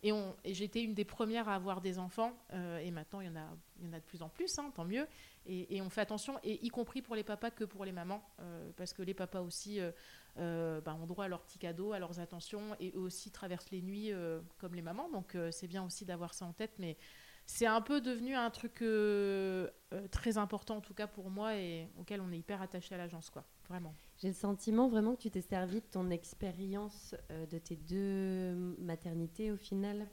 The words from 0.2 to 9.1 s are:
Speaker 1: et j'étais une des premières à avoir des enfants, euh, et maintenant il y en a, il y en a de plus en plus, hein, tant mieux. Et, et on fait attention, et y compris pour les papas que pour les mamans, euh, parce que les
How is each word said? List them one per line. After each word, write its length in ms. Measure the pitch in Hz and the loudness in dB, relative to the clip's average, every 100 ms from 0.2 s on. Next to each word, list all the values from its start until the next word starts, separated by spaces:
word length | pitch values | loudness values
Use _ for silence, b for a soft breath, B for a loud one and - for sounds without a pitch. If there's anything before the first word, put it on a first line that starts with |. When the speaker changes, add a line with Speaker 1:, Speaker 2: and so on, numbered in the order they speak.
| 196 - | 0 -4
Speaker 1:
et 120 | - 185 | -4 -2
j'étais 260 | 208 226 | 0 0
une 140 | 226 208 | 0 2
des 100 | 208 | 0
premières 420 | - 220 226 214 | 0 2 2 2
à 60 | |
avoir 260 | 196 185 190 | 0 0 0
des 200 | 185 180 | 0 0
enfants, 340 | 180 202 226 240 - | -2 0 0 0 -6
euh, 260 | 180 180 170 | -4 -2 -2
et 100 | 170 | -2
maintenant 320 | 165 156 202 | -4 -6 -6
il 60 | 185 | -6
y 20 | |
en 60 | 160 | -6
a, 120 | 156 160 - - | -8 -12 -16 -10
il 60 | 175 | -8
y 40 | |
en 40 | |
a 60 | 165 | -8
de 40 | |
plus 200 | - 170 | -10 -10
en 60 | 165 | -10
plus, 280 | - 359 - | -4 -2 -2
hein, 140 | 285 | -4
tant 100 | 262 | -4
mieux. 220 | 170 226 302 B B B - | 0 0 0 B B B -6
Et, 300 | 185 - 196 | -4 -2 -2
et 60 | |
on 80 | 190 | 0
fait 100 | 196 | 0
attention, 380 | 208 214 - 269 | 0 0 -2 -2
et 220 | - 214 226 | -2 0 -2
y 40 | |
compris 340 | 240 233 269 | -2 -2 -4
pour 120 | 254 220 | -2 -4
les 80 | |
papas 280 | 214 208 233 | -2 -2 -2
que 140 | 226 214 | -2 -6
pour 200 | 202 196 | -4 -6
les 60 | |
mamans, 360 | 180 175 202 - - | -4 -4 -4 -6 -12
euh, 320 | 175 170 151 - | -10 -8 -10 -8
parce 160 | 180 | -8
que 100 | - | -4
les 100 | 185 | -4